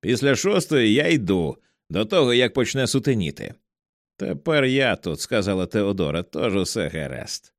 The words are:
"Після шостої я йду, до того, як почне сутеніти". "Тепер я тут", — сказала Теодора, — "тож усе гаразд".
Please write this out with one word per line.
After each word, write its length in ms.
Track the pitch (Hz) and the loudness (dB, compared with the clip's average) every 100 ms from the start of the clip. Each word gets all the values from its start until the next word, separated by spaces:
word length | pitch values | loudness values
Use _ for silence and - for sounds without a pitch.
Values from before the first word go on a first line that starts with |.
"Після 340 | 92 120 139 | -2 0 2
шостої 580 | 131 185 202 - 143 113 | 2 2 0 2 2 4
я 160 | 113 160 | 4 4
йду, 480 | 160 95 95 80 - _ _ _ | 2 2 0 0 -6 _ _ _
до 140 | 82 | -4
того, 300 | 107 185 131 | 0 2 4
як 180 | 120 123 | 4 2
почне 340 | - 113 135 127 | 0 -2 -2 0
сутеніти". 680 | 135 120 120 80 - - - _ _ _ _ _ _ | 0 0 0 -2 -6 -14 -16 _ _ _ _ _ _
"Тепер 480 | - - - 151 | -8 -6 0 2
я 320 | 131 131 131 87 | 2 2 2 0
тут", — 240 | 92 76 | -4 -6
сказала 460 | - 117 95 95 90 | -2 -2 0 -2 -2
Теодора, — 560 | 110 98 98 78 78 90 | 0 0 0 -2 -2 -6
"тож 260 | 76 117 98 | -4 -2 0
усе 320 | 87 117 78 | -2 -2 -4
гаразд". 640 | 82 71 62 - - _ | -4 -8 -10 -10 -12 _